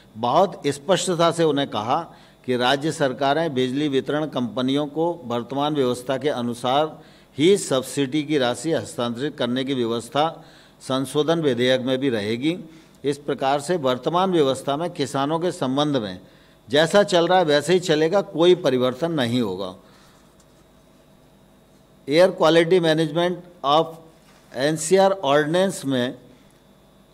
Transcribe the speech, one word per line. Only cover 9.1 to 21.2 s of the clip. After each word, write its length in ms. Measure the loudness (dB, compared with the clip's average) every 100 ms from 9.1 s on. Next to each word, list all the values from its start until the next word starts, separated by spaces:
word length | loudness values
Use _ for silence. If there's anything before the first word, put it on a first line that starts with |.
| -4 -6 -4
करने 260 | -4 -2
की 100 | -4
व्यवस्था 720 | -2 -2 -4 -4 -2 -2 -4 -18 -20 -20 _
संशोधन 580 | -6 -4 -2 -2 0 0
विधेयक 420 | 0 2 2 2
में 160 | 0 -2
भी 120 | 0
रहेगी। 480 | -2 -2 -2 -2 -4 -8 -20 -20 _ -6
इस 120 | -4
प्रकार 420 | -6 -2 0 0
से 160 | 0 -2
वर्तमान 560 | 0 0 -2 0 2
व्यवस्था 460 | 2 2 0 -2 -4
में 120 | -4
किसानों 500 | -6 -4 -2 -2 -2
के 120 | -4
संबंध 460 | -4 -2 0 0 -2
में 220 | -4 -10 -18 -20 _ _ -2
जैसा 340 | 2 4 4
चल 240 | 4 2 4
रहा 120 | 4
है 60 | 4
वैसे 280 | 2 2
ही 60 | 0
चलेगा, 420 | 2 2 2 0
कोई 340 | -2 2 4 4
परिवर्तन 560 | 2 0 0 -2 -2
नहीं 300 | -2 0 0
होगा। 340 | -2 -4 -10 -12 -20 -20 -20 _ _ _ _ _ _ _ _ _ _ _